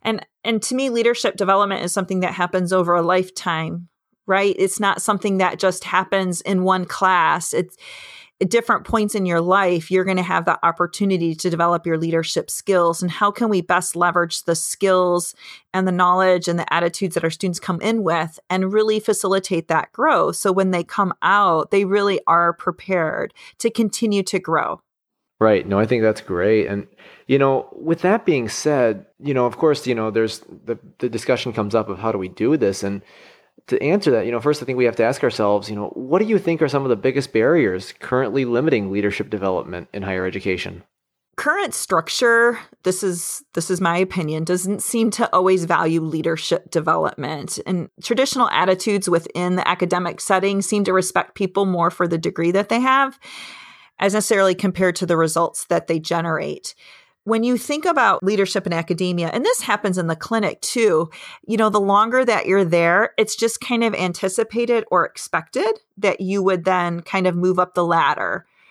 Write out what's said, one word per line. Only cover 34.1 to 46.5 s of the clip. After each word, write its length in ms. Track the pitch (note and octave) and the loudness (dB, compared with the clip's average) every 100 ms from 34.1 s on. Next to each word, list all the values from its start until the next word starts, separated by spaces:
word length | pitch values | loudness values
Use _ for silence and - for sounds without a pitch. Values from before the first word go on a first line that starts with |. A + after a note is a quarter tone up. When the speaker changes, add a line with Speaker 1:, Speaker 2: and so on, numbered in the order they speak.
Speaker 2:
that, 160 | A#2 G#2 | 2 0
you 40 | |
know, 80 | A#2 | -2
first, 220 | C#3+ D3 | 0 -2
I 40 | C3 | -2
think 120 | B2+ | 0
we 80 | A#2+ | 0
have 120 | A2 | 2
to 60 | |
ask 200 | A#2 C3 | 0 0
ourselves, 480 | B2+ A2+ G#2 G#2 G#2 | -2 0 2 0 -2
you 40 | G#2 | -8
know, 120 | G#2 - | -8 -8
what 240 | C3 F3+ | -2 0
do 60 | G#3+ | 2
you 120 | G3+ | 2
think 240 | E3+ E3 | 0 0
are 60 | D3 | 0
some 160 | C#3 | 0
of 60 | C3+ | 0
the 60 | G#2+ | 0
biggest 380 | C3 C3 C3+ | 0 -2 -2
barriers 600 | A2+ B2 E3+ G#2+ F#2 - - | 2 4 4 2 0 -8 -16
currently 460 | - B2+ B2 C3+ B2 | -2 -2 0 -2 0
limiting 460 | A#2+ D#3 A#2+ G2 | 0 2 0 0
leadership 400 | G2 G2+ G2+ G2+ | -2 -2 -2 -6
development 560 | G#2 F#2+ F2+ C#2+ F2 E2+ | -4 -2 -2 -6 -12 -12
in 120 | G2+ | -10
higher 220 | F#2+ F#2 F#2 | -6 -4 -4
education? 580 | F#2+ G2 F#2 F#2+ F#2+ - _ _ _ _ - | -4 -4 -4 -6 -12 -18 _ _ _ _ -4
Speaker 1:
Current 380 | D4 F#4 D#4 | -2 0 -2
structure, 840 | - - F3 E3 - A#3+ A#3 A#3 A3+ - _ | -6 -2 -2 0 0 4 4 4 0 -10 _
this 180 | F3+ F3+ | -4 -2
is, 420 | G3 F3 - - - - | -4 -4 -8 -10 -8 -8
this 160 | E3 | -4
is 100 | F3+ | -2
my 160 | F3+ F3 | 0 0
opinion, 460 | F#3 F#3 D3+ D#3 | -2 -2 -4 -4
doesn't 400 | E3 F3+ F#3 G3+ | -2 -2 -2 -6
seem 260 | - A#3 A3 | -4 0 0
to 220 | G#3 A#3 | 0 0
always 320 | F#3 F#3 F#3 E3+ | 2 4 2 2
value 360 | E3 E3 E3 | 0 2 0
leadership 680 | D#3+ D#3 E3 E3 - | -2 -2 -2 -4 -2